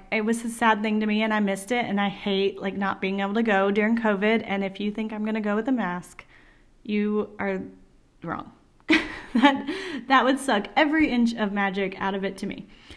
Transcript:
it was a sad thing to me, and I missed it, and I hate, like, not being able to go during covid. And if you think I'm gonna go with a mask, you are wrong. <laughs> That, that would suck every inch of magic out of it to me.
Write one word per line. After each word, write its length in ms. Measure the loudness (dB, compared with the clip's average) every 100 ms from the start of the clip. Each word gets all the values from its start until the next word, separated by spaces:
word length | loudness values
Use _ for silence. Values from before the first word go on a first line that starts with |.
| -4
it 120 | -2
was 200 | 0 -2 -4
a 40 |
sad 320 | 0 2 4
thing 200 | 2 0
to 40 | 2
me, 160 | 2
and 120 | 2
I 80 | 2
missed 300 | 2 0 -2
it, 140 | -2 0
and 140 | 0
I 80 | 0
hate, 540 | -2 -2 2 0 0
like, 160 | -6 -2
not 240 | -2 -2
being 180 | -2 -2
able 140 | 0
to 100 | 0
go 260 | 2 4 4
during 280 | 4 2 2
covid. 460 | 2 2 2 2 0
And 180 | -2
if 160 | -4 -4
you 100 | -4
think 220 | -4 -6
I'm 140 | -4 -4
gonna 160 | -2
go 140 | 0 0
with 120 | 0
a 60 |
mask, 520 | 0 -2 -4 -8 -18 -20 -20 -20 _ _ _
you 460 | -4 0 0 0 -2 -4
are 220 | -4 -4 -6 -14 -20 _ _ _
wrong. 280 | -8 -8 -10 -20 _ _ 0
<laughs> 100 | 2 2 -10 -2
That, 720 | 4 4 4 -2 -8 -8 -8 2
that 160 | 4 4
would 140 | 2
suck 280 | 0 0 0 2
every 340 | 2 4 2
inch 240 | 2 0 0
of 180 | -2
magic 420 | 0 -2 0 -4 -2
out 140 | -4 -2
of 100 | -4
it 100 | -6
to 60 | -8
me. 220 | -8 -14 -20 -20